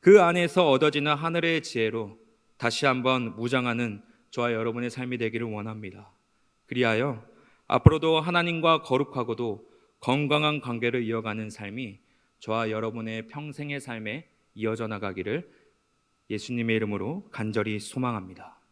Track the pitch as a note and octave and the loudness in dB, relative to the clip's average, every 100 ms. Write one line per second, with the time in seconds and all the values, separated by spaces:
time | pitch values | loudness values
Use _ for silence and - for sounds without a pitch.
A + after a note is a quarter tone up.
0 | - G#3 E3+ F3 F3 - E3+ C3 D3+ D3 | 10 10 10 4 2 4 6 6 4 2
1 | D3 D3 D#3+ E3+ E3 E3 - A#2+ A2 A2+ | 0 0 0 -2 0 -2 -2 -2 -2 -2
2 | G#2 G#2 _ _ _ _ A#2 - C#3+ B2+ | -8 -12 _ _ _ _ -4 2 2 2
3 | B2+ C3 A#2 A2 A#2+ C3 B2 A#2 A#2+ G#2 | 2 0 -2 -4 -2 0 0 -2 -2 -6
4 | - _ _ - A#2+ A2+ A2+ A#2 A#2+ A#2 | -14 _ _ -4 -2 0 -2 -4 -6 -6
5 | B2+ B2 A2+ A2+ A#2 G#2+ G#2+ G#2+ G#2 G2 | -8 -4 -4 -4 -6 -6 -8 -10 -12 -16
6 | G2+ _ _ _ _ _ _ B2 A#2+ A2 | -20 _ _ _ _ _ _ 0 2 2
7 | C#3 A2+ - - _ _ _ B2 - D#3 | 0 -4 -12 -20 _ _ _ 6 6 6
8 | D#3+ D#3+ D#3 F3 E3+ E3 E3 D#3+ - C3 | 2 2 2 0 0 0 2 2 2 0
9 | C#3+ C3+ A#2 A2 A#2+ G2 - _ _ _ | 0 -4 -4 -4 -4 -6 -12 _ _ _
10 | - C3+ D3 D3+ D3+ D3+ B2 A#2 A#2+ B2 | -2 0 2 2 2 -2 -4 -2 -2 -2
11 | A2+ A2+ A2+ G#2 G#2+ G#2 G#2 G#2+ B2 G2 | -2 -4 -4 -6 -8 -10 -12 -10 -12 -14
12 | _ _ _ _ - A2 A2+ A2 A2+ A2+ | _ _ _ _ -4 -2 -2 -2 -4 -6
13 | A2+ A2 A2+ C#3+ D3+ D3 D3 C#3+ B2+ A#2 | -8 -8 -10 -12 -12 -10 -8 -8 -10 -10
14 | G#2+ B2 E3 _ _ - A2 A2 A2+ G#2+ | -8 -10 -12 _ _ -6 -4 -2 -4 -4
15 | G2+ F#2 F2+ C3+ F3 _ _ _ _ _ | -6 -6 -4 -4 -6 _ _ _ _ _
16 | _ _ _ G#2+ - A#2+ A2+ A2 G#2+ G#2 | _ _ _ -8 -4 -4 0 0 0 -2
17 | G2 E3+ G#3 - A2 G#2+ G#2+ G#2+ - - | -4 -6 -10 -8 -4 -2 -2 -4 -6 -4
18 | B2+ A2+ F#2 F#2 - - _ | -4 -4 -8 -16 -20 -20 _